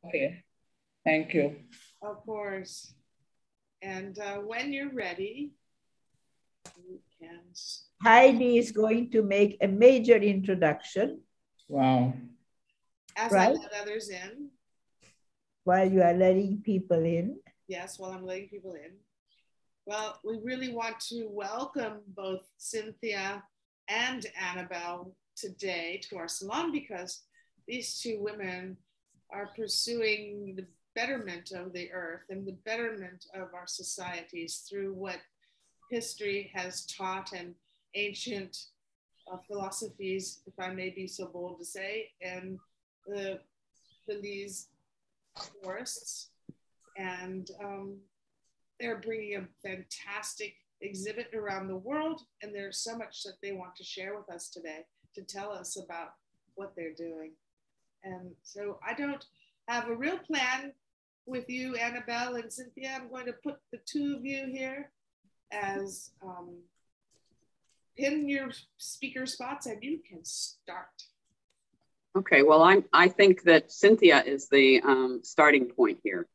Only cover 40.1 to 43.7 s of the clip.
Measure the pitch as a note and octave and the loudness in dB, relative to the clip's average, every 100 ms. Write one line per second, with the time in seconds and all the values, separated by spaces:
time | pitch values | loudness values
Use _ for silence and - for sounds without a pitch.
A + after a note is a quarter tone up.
40.1 | F#3+ F#3+ - - - F#3 F#3 F#3 F#3 F#3 | -6 -8 -14 -20 -12 -10 -8 -10 -10 -14
41.1 | - F3+ F3 F3+ F3 F3 G3 G3 G#3+ G#3+ | -12 -14 -12 -12 -12 -14 -12 -10 -10 -12
42.1 | _ F3+ F#3 F#3 F#3 _ _ _ _ - | _ -12 -12 -12 -14 _ _ _ _ -12
43.1 | G3+ G3 F#3+ _ _ _ | -8 -8 -10 _ _ _